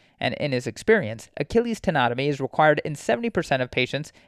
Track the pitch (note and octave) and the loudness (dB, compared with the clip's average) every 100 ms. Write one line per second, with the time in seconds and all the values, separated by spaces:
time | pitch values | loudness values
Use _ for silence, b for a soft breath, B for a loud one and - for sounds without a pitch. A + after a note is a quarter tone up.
0 | b - B2+ - D3 B2 A#2+ - - A3 | b -4 -4 -2 -2 -2 -4 -2 2 2
1 | A2 A#2 - - D3 A#3 A#3+ A3+ - D3+ | 2 -8 -10 -8 -2 0 0 -2 -2 2
2 | A#2+ A#2+ C#3+ C3+ C3+ - D#3 D3+ - C#3+ | 2 2 -2 -2 -2 4 4 4 0 -4
3 | - A#3 A#3 F#3+ - C3 B2 - B2 C3+ | -2 -2 -2 -2 0 -2 0 -2 -2 -4
4 | D3+ b | -8 b